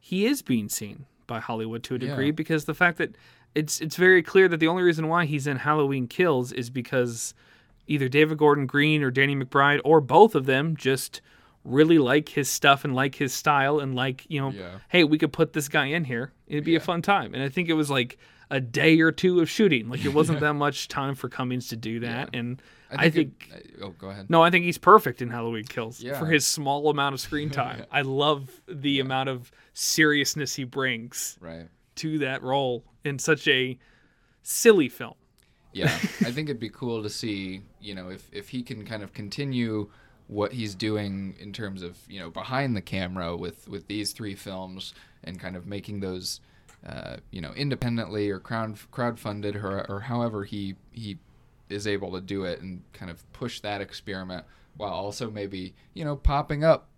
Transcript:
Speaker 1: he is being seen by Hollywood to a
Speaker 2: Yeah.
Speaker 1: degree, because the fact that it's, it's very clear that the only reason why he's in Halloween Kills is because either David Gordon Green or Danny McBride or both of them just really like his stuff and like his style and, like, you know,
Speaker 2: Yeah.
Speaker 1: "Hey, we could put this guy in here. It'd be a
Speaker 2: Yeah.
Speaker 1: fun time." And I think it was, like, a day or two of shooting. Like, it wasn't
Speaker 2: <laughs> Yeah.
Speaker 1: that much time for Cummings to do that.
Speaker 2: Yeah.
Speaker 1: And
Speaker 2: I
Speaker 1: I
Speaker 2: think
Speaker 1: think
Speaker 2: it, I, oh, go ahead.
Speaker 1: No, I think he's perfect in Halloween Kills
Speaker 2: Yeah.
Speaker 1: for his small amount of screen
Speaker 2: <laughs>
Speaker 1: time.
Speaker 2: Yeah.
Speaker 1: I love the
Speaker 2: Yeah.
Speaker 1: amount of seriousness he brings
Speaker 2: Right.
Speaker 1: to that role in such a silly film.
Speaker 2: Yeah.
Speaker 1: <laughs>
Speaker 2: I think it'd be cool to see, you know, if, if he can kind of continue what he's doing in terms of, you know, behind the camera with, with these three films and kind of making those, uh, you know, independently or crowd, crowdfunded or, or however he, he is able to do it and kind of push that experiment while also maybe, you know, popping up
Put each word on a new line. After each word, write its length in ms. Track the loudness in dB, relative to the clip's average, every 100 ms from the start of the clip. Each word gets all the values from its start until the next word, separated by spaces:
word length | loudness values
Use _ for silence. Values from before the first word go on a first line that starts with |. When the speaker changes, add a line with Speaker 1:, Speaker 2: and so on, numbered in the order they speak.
Speaker 1:
he 240 | -4 0 2
is 160 | 0
being 260 | 0 -2 -2
seen 380 | -8 -8 -14 -20 _ -10
by 120 | -10
Hollywood 440 | -6 -6 -4 -8
to 120 | -6 -4
a 40 |
Speaker 2:
Yeah. 100 | -4
Speaker 1:
degree, 220 | 0 0
because 340 | 0 -2 -2 -2
the 80 |
fact 240 | -2 -2 -2
that 180 | -8 -8 -20 _ _ -6
it's, 240 | -4 -6
it's 160 | -6 2
very 260 | 6 6
clear 240 | 6 6 6
that 80 | 4
the 80 | 0
only 160 | 4
reason 240 | 2 2 0
why 180 | 0 0
he's 220 | -2 -4
in 100 | -4
Halloween 500 | 0 2 2 0 -4
Kills 440 | 0 2 2 0
is 180 | -6 -6
because 640 | -8 -4 0 0 -2 -10 -12 _ _ _ _ -4
either 220 | -2 2
David 280 | 4 4 6
Gordon 260 | 4 4 2
Green 380 | 2 4 4
or 80 | 2
Danny 240 | 2 2 0
McBride 440 | 0 4 4 4 6
or 160 | 6
both 340 | 8 8 8 6
of 100 | 2
them 280 | 2 2 0
just 460 | 0 0 -2 -12 _ _ _ _ 0
really 340 | 6 8 8
like 300 | 8 4 2
his 200 | -4 -2
stuff 340 | 4 6 6 4
and 100 | 0
like 200 | 0 0
his 180 | -4
style 460 | -2 2 4 4 2
and, 140 | 0
like, 320 | -2 -2 -4 -6
you 120 | -4
know, 100 | -4
Speaker 2:
Yeah. 280 | -6 -12 -14 2
Speaker 1:
"Hey, 160 | 4
we 140 | 6 6
could 160 | 2
put 200 | 2 0
this 140 | 0 -2
guy 200 | 0 0
in 180 | -2 -2
here. 260 | -4 -6 _ _
It'd 160 | -4
be 120 | 2 0
a 40 |
Speaker 2:
Yeah. 40 | 2
Speaker 1:
fun 160 | -2
time." 320 | 2 0 0 -4
And 80 |
I 60 | -4
think 180 | -2 0
it 40 |
was, 160 | 0 2
like, 280 | 0 -2 -6 -20 _ _
a 80 | -4
day 380 | -2 2 6 6
or 100 | 6
two 300 | 4 4 4
of 80 | 2
shooting. 400 | 4 4 4 0
Like, 140 | -6 0
it 80 |
wasn't 240 | 4 4 2
Speaker 2:
<laughs> 40 |
Yeah. 60 | 0
Speaker 1:
that 60 |
much 340 | 2 0 -2 -6
time 260 | -4 -4 -4
for 120 | -8
Cummings 380 | -6 -4 -4 -6
to 80 | -8
do 240 | -6 -6
that. 300 | -6 -6 -6
Speaker 2:
Yeah. 60 | -6
Speaker 1:
And 220 | -6 -8 -14 _ _
Speaker 2:
I 160 | 2 4
Speaker 1:
I 40 |
Speaker 2:
think 280 | 4 0 -4 -20
Speaker 1:
think 160 | -20 -20
Speaker 2:
it, 160 | -16
I, 40 | -16
oh, 40 |
go 180 | -12 -14
ahead. 200 | -12 2
Speaker 1:
No, 120 | 6
I 80 | 6
think 160 | 4 0
he's 120 | 2
perfect 420 | 10 10 8 -6
in 80 | -8
Halloween 360 | -6 -6 -6 -8
Kills 360 | -8 -8 -10
Speaker 2:
Yeah. 160 | -10 -6
Speaker 1:
for 80 | 2
his 180 | 2 2
small 440 | -2 -2 0 0
amount 240 | 2 0
of 60 | -2
screen 300 | -6 -4 -4
Speaker 2:
<laughs> 20 |
Speaker 1:
time. 280 | -4 -6 -8
Speaker 2:
Yeah. 60 | -6
Speaker 1:
I 100 | -4
love 600 | -2 0 2 0 -4 -18 -16
the 240 | -6 -2
Speaker 2:
Yeah. 100 | 0
Speaker 1:
amount 260 | 0 -2 -2
of 220 | -6 -10 _ _
seriousness 840 | -6 -2 4 4 4 0 -4 -6 -6
he 80 |
brings 720 | -8 -4 -4 -4 -8 -10 -10 -12
Speaker 2:
Right. 260 | -16 -16 -16 _ _ -10
Speaker 1:
to 220 | -6 -4
that 220 | -4 -6
role 440 | -2 0 0 -4 -8 _
in 160 | -8 -4
such 280 | 0 2 4
a 280 | 2 2 -6 _ _ _ _ _ _
silly 460 | -8 4 6 8 4
film. 260 | -2 -14 -16 _ _ _ _ _
Speaker 2:
Yeah. 120 | -2 0
Speaker 1:
<laughs> 360 | 0 -4 -2
Speaker 2:
I 100 | -2
think 180 | -2 -6
it'd 100 | -6
be 100 | -8
cool 340 | -8 -6 -6
to 60 | -6
see, 520 | -8 -6 -6 -8 -10 -16 _
you 140 | -14
know, 160 | -14 -12
if, 180 | -16 -14
if 160 | -16 -10
he 140 | -10
can 220 | -10 -12 -10
kind 180 | -10
of 100 | -10
continue 760 | -12 -12 -8 -4 -2 -2 -2 -6 _ _ _ _
what 260 | -4 -2
he's 220 | -2 -8 -4
doing 600 | -2 -2 -4 -6 -8 -12
in 120 | -16
terms 280 | -10 -10 -10
of, 160 | -12 -14 -18
you 120 | -14
know, 100 | -12
behind 460 | -12 -6 -4 -2 -4
the 60 |
camera 540 | -4 -6 -4 -4 -6 -6
with, 320 | -8 -12 -14
with 200 | -14 -8
these 260 | -6 -6
three 220 | -8 -10 -10
films 580 | -12 -12 -12 -14 -16 -18 -20 _
and 160 | -16 -12
kind 160 | -10 -12
of 100 | -10
making 340 | -10 -10 -8
those, 380 | -6 -6 -8 -12 -16 _ _ _ -16
uh, 320 | -14 -12 -14 -14
you 100 | -12
know, 100 | -12
independently 760 | -6 -4 -2 -2 -4 -4 -4 -4
or 100 | -4
crowd, 380 | -6 -6 -6 -10 -14
crowdfunded 640 | -4 -4 -4 -8 -6 -6 -6
or, 340 | -6 -6 -6
or 120 | -8
however 420 | -6 -4 -2 -4
he, 320 | -8 -8 -8 -10 _
he 260 | -14 -12 -14 _ _ _ _ _
is 200 | -6 -2
able 240 | -2 -4
to 100 | -8
do 220 | -6 -6
it 180 | -6 -8
and 220 | -10 -14 -16
kind 160 | -18 -16
of 220 | -16 -20
push 260 | -12 -10 -8
that 200 | -8 -8
experiment 640 | -8 -12 -10 -10 -8 -12 -14 _ _ -10
while 160 | -8
also 380 | -6 -6 -8 -8
maybe, 420 | -8 -8 -8 -10 -14 _ -10
you 100 | -8
know, 100 | 0
popping 480 | 0 0 -2 0
up 260 | 4 4 _